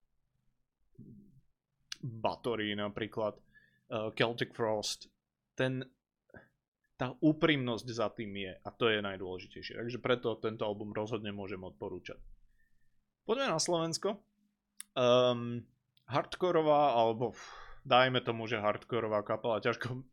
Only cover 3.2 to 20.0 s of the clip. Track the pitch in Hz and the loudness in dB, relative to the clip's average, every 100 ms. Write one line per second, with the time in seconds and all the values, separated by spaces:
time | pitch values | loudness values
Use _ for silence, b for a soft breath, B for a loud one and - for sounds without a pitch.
3.2 | 107 104 _ - _ _ - 117 110 - | -6 -6 _ -20 _ _ -8 -6 -4 -2
4.2 | 117 120 131 - 113 107 - - - _ | -2 0 -6 -2 -2 0 -4 -8 -12 _
5.2 | _ _ _ - 131 131 131 _ _ _ | _ _ _ -4 -2 -2 -8 _ _ _
6.2 | _ - B _ _ _ _ - 127 - | _ -20 B _ _ _ _ -6 -6 4
7.2 | 156 156 165 143 123 110 127 117 104 - | 4 6 4 4 0 -4 -4 -2 -2 -2
8.2 | 107 98 95 - - - 120 107 101 95 | -8 -6 -8 -10 -10 0 2 2 0 -6
9.2 | 92 92 95 - - - 120 120 120 123 | -6 -8 -10 -14 -12 -8 -6 -4 0 0
10.2 | 123 110 113 110 110 104 107 104 107 117 | 0 -2 -4 -4 -4 -4 -6 -6 -4 -4
11.2 | 107 101 95 95 92 - 101 90 - - | -6 -8 -8 -10 -12 -10 -10 -10 -12 -16
12.2 | - - - _ _ _ _ _ _ _ | -18 -20 -20 _ _ _ _ _ _ _
13.2 | - 247 269 160 - 170 165 156 190 208 | -4 -2 0 0 0 0 0 -2 -2 -4
14.2 | _ _ _ _ _ - - - 123 123 | _ _ _ _ _ -20 -8 2 6 6
15.2 | 123 120 120 120 - _ _ _ - 131 | 6 2 -2 -6 -10 _ _ _ -4 -4
16.2 | 165 - 180 170 156 147 147 117 113 113 | -2 -2 2 4 4 6 6 6 4 2
17.2 | 120 - B B B B 139 127 131 127 | -2 -4 B B B B 4 6 8 4
18.2 | 120 117 113 113 104 101 - 117 110 107 | 0 -2 -2 2 2 2 0 -2 2 0
19.2 | 104 110 120 107 120 113 120 131 | 0 0 0 2 2 0 -2 -6